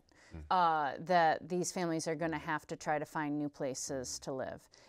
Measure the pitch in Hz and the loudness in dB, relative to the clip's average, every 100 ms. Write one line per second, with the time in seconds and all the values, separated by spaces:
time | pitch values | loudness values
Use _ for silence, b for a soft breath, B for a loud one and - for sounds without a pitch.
0 | _ B B 82 78 185 170 160 143 - | _ B B -10 0 4 4 4 0 -2
1 | 165 180 160 151 156 180 175 - 170 160 | 2 6 6 4 0 -2 -2 0 0 0
2 | 160 156 165 151 156 151 - 156 - 151 | -2 -2 -2 -2 -2 -4 -4 -6 0 0
3 | 151 165 151 147 147 - 143 131 - 139 | 0 -2 -2 -2 -2 -4 -4 -4 -4 -4
4 | 123 - - 135 113 - - b | -6 -8 -6 -4 -4 -8 -14 b